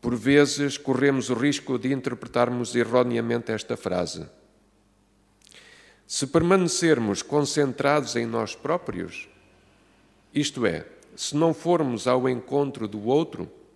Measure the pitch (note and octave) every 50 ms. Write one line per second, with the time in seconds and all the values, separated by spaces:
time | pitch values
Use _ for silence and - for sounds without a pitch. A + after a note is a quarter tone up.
0 | - A#2+ A#2+ A#2 G#2 B2+ C#3 C#3+ D3 C#3 C#3+ C#3+ D3 C#3+ C#3 - - - C3 B2
1 | C3 C#3+ C#3 C3 A#2 - B2+ A2 A#2+ D3 C#3 C#3+ - - C3 A#2+ A2 B2+ C#3 C3+
2 | B2+ C#3+ B2 A2+ - - - A#2+ A#2+ A#2+ B2 B2 A#2+ A2 - A#2+ A#2 A2 A#2 B2
3 | B2+ B2 A#2 A#2 A#2 A#2 A#2 A#2+ A#2 - A2+ G#2 - - B2 - - F#2+ F2+ F2+
4 | F2+ D2+ - E2+ E2+ - - _ _ _ _ _ _ _ _ _ _ _ _ _
5 | _ _ _ _ _ _ _ _ _ - - - - - - - - - _ _
6 | _ _ - - C#3+ C3 - E3 E3 F3 F#3+ F#3+ F#3 E3+ - - E3+ E3 D#3 B2
7 | A#2 G#2 G2+ F#2+ - - - D3 D3 C3 - D3+ D3 C3+ A#2+ - C3+ C#3 D3 D3+
8 | C3+ A2+ - A#2+ A#2 A#2 A2+ A#2 A2+ G2+ - - - C3+ D#3 F3 - - G#2 F2+
9 | F2 E2+ - - - - _ _ _ _ _ _ _ _ _ _ _ _ _ _
10 | _ _ _ _ _ _ _ C#3+ D3 C#3+ - C3 A#2 G2+ E2+ D#2 D#2 - - -
11 | - _ - - - - - D3 D#3+ E3 D#3 - - E3 F3 E3+ D#3+ C3+ A#2+ G#2+
12 | - B2+ B2 B2+ B2+ C3 B2+ A#2+ - - C#3 C#3+ C#3+ C#3 C3 - A2+ G#2 G2+ G#2+
13 | G#2 A2+ C3 D3 E3 D#3 - - F2 D#2+ - - - _ _